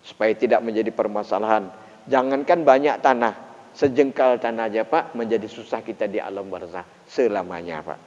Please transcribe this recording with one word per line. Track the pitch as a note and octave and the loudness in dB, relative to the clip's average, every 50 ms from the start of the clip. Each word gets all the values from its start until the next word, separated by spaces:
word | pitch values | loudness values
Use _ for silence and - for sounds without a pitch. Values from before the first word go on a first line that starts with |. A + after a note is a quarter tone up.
Supaya | _ - - _ G#2+ A2 G#2+ | _ -20 -6 _ 0 0 0
tidak | - - A#2 B2 A2 A2+ | 2 2 2 2 2 0
menjadi | A2+ A2 G#2+ A2 G#2+ | -2 -2 -2 -2 -2
permasalahan. | G#2+ - A2 G#2+ G#2 G#2 G#2 - - G2 G#2+ A2 A2 G#2+ G2 F#2 - - - - - - - - | -2 -2 -4 -2 -2 -6 -4 -4 -4 -2 2 2 2 2 0 -4 -14 -18 -20 -20 -20 -20 -6 0
Jangankan | B2+ C3+ B2+ C3 C#3 C#3 C#3+ D3 E3+ F3 D#3+ | 2 2 2 2 -2 -2 2 2 2 4 8
banyak | C#3 C3 C3+ C#3+ D3 B2+ - - | 6 6 6 6 2 -2 2 4
tanah, | C#3 C3 A#2+ A#2+ A2+ G2 - - - - - - - - | 4 4 4 2 0 -2 -4 -14 -20 -20 -20 -20 -20 -6
sejengkal | - - C#3+ B2 B2+ C#3 C#3 B2 - C3+ B2+ B2 A2+ | 0 0 0 4 4 2 2 2 2 2 2 2 2
tanah | - A#2+ A#2 A2+ A2+ A2 G#2 | 0 -4 -4 -2 -4 -2 -2
aja, | A2 A2 - | -2 -2 0
Pak, | - E3 - - - | 0 -2 -2 -2 -6
menjadi | A#2+ A#2 A2+ A2+ G#2+ G2+ | -6 -4 -2 -2 -2 -2
susah | G#2+ - - A2 - - A2+ A2 | -4 -12 -14 -10 -8 -8 -8 -8
kita | - A2 - A2 G#2 | -10 -6 -6 -6 -4
di | G2 | -4
alam | G#2 D2+ F#2+ G2 F#2+ G2 G2 | -6 -6 -6 -8 -10 -10 -10
barzah | F#2 F2+ F2+ F2 E2+ F2+ F2 - _ _ _ | -10 -12 -12 -12 -12 -14 -14 -14 _ _ _
selamanya, | _ - - C3 A#2 G#2 G2+ F2+ F2+ F2+ E2+ E2+ F2 E2 D2+ - | _ -2 0 0 0 0 -2 -4 -6 -10 -10 -10 -10 -10 -10 -10
Pak. | F2 D2+ - - | -12 -14 -14 -14